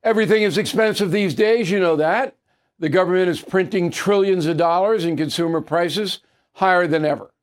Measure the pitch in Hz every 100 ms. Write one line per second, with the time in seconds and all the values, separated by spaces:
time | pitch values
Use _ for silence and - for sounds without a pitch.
0 | 226 220 202 214 208 170 190 - 220 202
1 | 202 202 196 120 214 233 180 202 180 156
2 | 156 208 262 _ _ _ _ _ 156 165
3 | 180 185 180 160 - 190 170 196 170 -
4 | 190 202 196 185 156 160 170 175 202 220
5 | 170 156 156 - 170 165 151 165 175 156
6 | 202 - _ _ _ - 190 180 175 156
7 | 151 143 - _